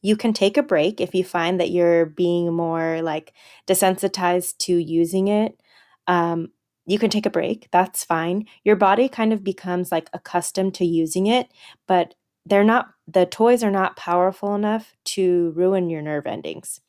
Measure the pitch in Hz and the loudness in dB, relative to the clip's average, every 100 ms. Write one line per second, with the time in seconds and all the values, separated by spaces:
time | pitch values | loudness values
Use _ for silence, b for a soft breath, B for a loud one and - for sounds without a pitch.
0 | 196 208 233 220 196 220 294 170 156 214 | 2 0 0 2 2 2 2 2 2 0
1 | - 185 185 175 170 185 170 175 170 170 | -4 -2 -2 -2 -2 0 0 2 4 4
2 | 160 156 175 175 170 165 165 165 165 165 | 2 0 0 0 0 -2 -2 -4 -4 -4
3 | 165 156 156 b b b - 190 196 185 | -4 -6 -10 b b b -4 0 2 0
4 | 196 196 180 180 180 - - 175 156 165 | -4 -2 0 0 -2 -8 -2 0 0 0
5 | 170 190 196 208 220 - b b b b | 0 0 0 0 0 -4 b b b b
6 | - 175 170 170 165 _ _ _ - 208 | -2 0 0 -2 -6 _ _ _ -4 0
7 | 220 208 208 - - 220 _ 180 185 - | 0 0 0 -2 -4 -6 _ 0 0 -4
8 | - 165 165 185 214 b - 208 196 208 | -4 -2 -2 -4 -6 b 0 4 4 4
9 | 262 262 220 220 196 180 185 180 180 165 | 2 0 -2 0 -4 -8 -6 -6 -2 -4
10 | 160 175 - 180 170 - 190 185 180 165 | -4 -14 -4 -4 -4 -4 -4 -2 -2 0
11 | 165 180 196 247 - B B B _ 185 | -2 0 2 0 -2 B B B _ 0
12 | 170 _ _ _ - 202 208 233 - _ | 0 _ _ _ 0 4 4 2 -2 _
13 | - 185 185 - 226 247 226 196 190 - | -2 2 2 2 4 4 2 0 -2 -4
14 | - 175 185 190 202 202 208 220 220 _ | -2 2 2 0 -6 -2 -2 -4 -6 _
15 | - - 185 180 170 156 180 196 180 160 | -10 -2 0 2 0 0 0 2 -2 -4
16 | 151 151 147 107 76 82 - - | -4 -6 -6 -8 -10 -12 -14 -18